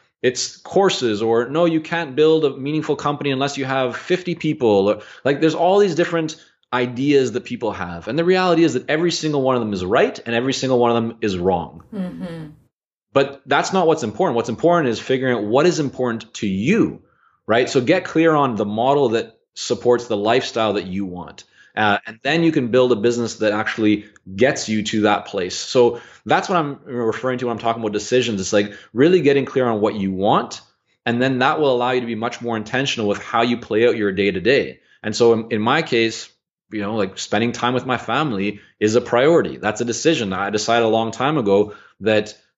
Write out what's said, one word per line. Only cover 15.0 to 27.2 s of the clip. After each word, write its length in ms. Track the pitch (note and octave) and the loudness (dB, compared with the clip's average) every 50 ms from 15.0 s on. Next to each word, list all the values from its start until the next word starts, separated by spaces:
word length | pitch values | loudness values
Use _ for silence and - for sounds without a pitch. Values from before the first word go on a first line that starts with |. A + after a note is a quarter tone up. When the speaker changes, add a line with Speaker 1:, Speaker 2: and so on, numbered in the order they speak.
Speaker 1:
figuring 360 | - - C3 B2+ C3 C3 B2 | -2 -2 -2 0 0 0 0
out 80 | A2+ G#2 | 0 0
what 220 | G#2 A2+ C3+ D#3 | 0 2 2 4
is 140 | F3+ E3 D3+ | 4 2 0
important 520 | D3 B2+ - - B2+ A#2+ A2+ A2 - - - | -2 -4 -4 -2 -2 -2 -2 -4 -8 -12 -10
to 120 | - - | -6 -4
you, 560 | G2+ F#2+ F#2+ G#2 C#3 G#3 A3+ C#3 D#2 A#1 G#1 _ _ _ _ _ _ _ _ _ | -2 -2 0 0 2 2 2 2 0 -2 -8 _ _ _ _ _ _ _ _ _
right? 220 | - G#2+ A#2 B2+ - | 0 2 2 2 2
So 120 | - C3+ | 0 0
get 240 | B2 A#2+ E3+ F#3 F3+ | 2 2 2 0 0
clear 280 | - - D#3+ E3 E3 | -2 0 2 4 4
on 220 | D#3 D3 C#3+ C3 A#2 | 4 4 2 2 0
the 100 | G2+ G#2+ | -2 -2
model 460 | G2+ G#2+ A2 A#2+ C3+ C#3+ D3 C#3+ A#2+ | -2 -2 0 2 2 2 2 2 2
that 280 | A2 A2+ - - - _ _ _ - | 2 0 -2 -4 -10 _ _ _ -16
supports 520 | - - - A#2+ G#2 - B2 B2 A#2+ A#2+ | -10 -6 -4 -4 0 2 2 2 2 2
the 100 | - A2+ | -2 -4
lifestyle 580 | G2+ G2+ A2 A#2 C3 B2 - - A#2 A2 G#2+ G2 | -2 0 2 2 2 0 -2 -2 -2 0 0 0
that 120 | G2+ F2 | -2 -4
you 180 | F#2 F2+ G2 G2+ | -4 -6 -6 -6
want. 400 | F#2 F2 F2 E2+ D2 - - - _ _ _ _ _ - | -6 -8 -12 -14 -14 -18 -20 -20 _ _ _ _ _ -4
Uh, 240 | G#2+ G#2+ G#2 G2+ G#2 - | -2 0 0 0 0 -4
and 120 | A2+ A2 A2+ | -8 -14 -8
then 200 | - C3+ D3+ E3+ | -4 -2 0 2
you 100 | E3 E3 | 2 2
can 160 | D#3 D#3 B2 A#2 | 2 2 0 2
build 240 | G#2+ B2+ B2+ B2+ | 2 4 4 4
a 40 | A#2+ | 2
business 400 | G#2 G2+ A#2+ A#2+ A#2+ A#2 A2 - | 2 2 0 0 0 -2 -4 -4
that 160 | - G#2+ G#2+ | -2 -2 0
actually 520 | G2+ G#2+ G#2+ - - - A2 G#2+ G#2+ G#2 - - - _ - F#2 F#2 | 0 0 -2 -4 -2 0 2 2 2 2 -2 -8 -20 _ -18 -8 -2
gets 320 | G2+ A#2+ C#3 D3 - - - | 2 2 2 2 0 -4 -2
you 140 | A2 G#2+ | -2 -2
to 200 | G#2 - - A2 | -2 -2 0 0
that 220 | G#2 G#2 G#2 F2+ - | 2 2 2 0 -2
place. 320 | - - G2 F2+ F#2 - | -6 -6 -4 -4 -4 -6
So 440 | - - - - C3 A#2+ A#2+ F#2+ F#2+ - - - - - | -8 -6 0 4 4 4 4 2 -2 -10 -18 -20 -10 -2
that's 220 | G#2+ C#3+ F3+ F#3+ - | 0 0 0 0 0
what 100 | G3 E3+ | 0 0
I'm 220 | D#3 C#3+ C#3 - - | 0 -2 -6 -10 -12
referring 540 | - B2+ A#2+ A#2 A2+ A2 - | -10 -6 -4 -2 -2 -2 -2